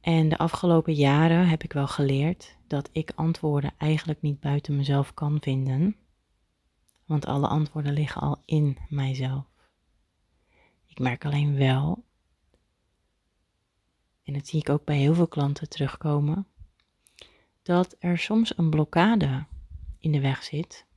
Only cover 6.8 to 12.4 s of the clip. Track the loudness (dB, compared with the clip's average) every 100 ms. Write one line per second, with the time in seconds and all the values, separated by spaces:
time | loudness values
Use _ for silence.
6.8 | _ _ _ -4 -2 -2 0 0 -2 -4
7.8 | -4 -2 -4 -2 -2 -4 -2 0 0 -2
8.8 | -8 -4 -4 -2 -4 -4 -8 _ _ _
9.8 | _ _ _ _ _ _ _ _ _ _
10.8 | _ -4 -4 -4 -4 -2 0 2 2 2
11.8 | 0 -4 -8 _ _ _